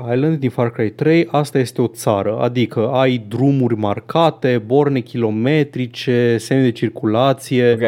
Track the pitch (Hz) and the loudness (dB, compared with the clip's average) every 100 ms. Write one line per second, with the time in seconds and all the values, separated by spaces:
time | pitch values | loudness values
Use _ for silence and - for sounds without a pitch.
0 | 120 123 151 160 127 - 120 - 110 - | -4 -2 0 0 -2 -2 -2 -2 -4 -2
1 | 147 165 165 147 143 139 123 - 120 - | 2 2 2 -2 0 -2 -2 -2 -2 -2
2 | 123 101 95 117 123 123 110 120 113 131 | -2 0 0 -2 -2 0 -2 -2 0 2
3 | 131 123 104 113 139 139 120 110 104 101 | 0 0 -4 0 2 2 0 0 -2 -4
4 | - 165 160 - 127 123 107 135 143 131 | -2 0 0 0 0 0 0 2 2 0
5 | 120 123 113 107 123 156 143 127 120 - | -4 -2 -2 0 0 0 0 -4 -8 -6
6 | - 120 120 113 - 135 127 113 113 - | -2 2 2 0 0 2 2 0 -4 -2
7 | 107 110 135 131 - 123 120 113 | 0 2 2 0 -2 2 2 2